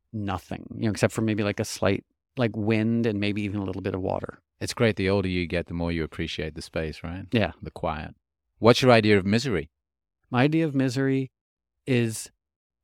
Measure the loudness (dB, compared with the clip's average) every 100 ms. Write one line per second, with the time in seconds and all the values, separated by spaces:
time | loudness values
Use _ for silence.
0 | _ -8 -4 -6 -6 -12 -10 -4 -2 0
1 | 0 0 0 0 0 -2 -6 -2 0 0
2 | -4 _ _ -4 -2 -2 0 2 2 0
3 | 0 0 -2 -2 -4 -4 -4 -4 -4 -4
4 | -2 -4 -6 -12 _ -10 -8 0 0 2
5 | 2 2 0 -2 -2 -4 -4 -4 -2 -2
6 | -4 -4 -6 -6 -8 -8 -8 -6 -6 -8
7 | -10 -12 -4 0 0 -4 -14 -6 -4 -4
8 | -8 -16 _ _ _ _ 6 6 8 6
9 | 8 4 4 0 0 -4 -4 _ _ _
10 | _ _ _ 2 2 2 0 0 0 0
11 | 0 0 -4 _ _ _ _ _ 0 2
12 | 2 -2 -12 _ _ _ _ _